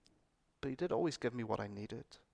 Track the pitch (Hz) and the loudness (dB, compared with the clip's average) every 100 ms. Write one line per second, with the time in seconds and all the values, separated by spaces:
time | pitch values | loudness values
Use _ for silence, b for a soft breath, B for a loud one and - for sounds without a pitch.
0 | _ _ _ _ _ _ 135 131 180 113 | _ _ _ _ _ _ -4 0 2 4
1 | 165 - 123 120 110 107 104 101 107 113 | 2 2 0 0 0 0 0 -4 -6 -8
2 | - - _ | -10 -20 _